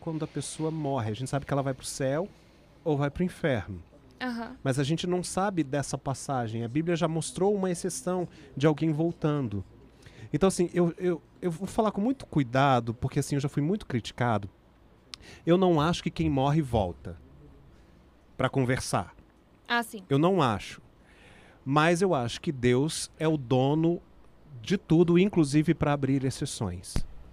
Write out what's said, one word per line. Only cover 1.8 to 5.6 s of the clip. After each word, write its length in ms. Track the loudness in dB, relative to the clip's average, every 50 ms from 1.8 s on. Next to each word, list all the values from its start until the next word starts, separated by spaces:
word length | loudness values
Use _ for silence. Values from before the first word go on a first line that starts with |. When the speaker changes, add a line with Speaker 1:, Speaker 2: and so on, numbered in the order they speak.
| -8
Speaker 1:
céu 420 | -10 -6 -4 -2 -2 0 -2 -2 -6 -8 -16 -20 -20 -20 -20 -20 -20 -20 -8 -2
ou 120 | -2 0
vai 140 | 0 0 -2
pro 120 | -2 -2 -2
inferno. 580 | -4 -2 -2 -2 0 0 0 -2 -6 -10 -12 -14 -18 -20 -20 -20 -20 -12 -8
Speaker 2:
Aham. 360 | -6 -6 -6 -6 -8 -10 -12 -4 -2
Speaker 1:
Mas 160 | -2 0 0
a 60 | 0
gente 220 | 0 -2 -2 -2
não 160 | -2 -2 -2 -2
sabe 400 | -2 -2 -2 -2 0 0 -2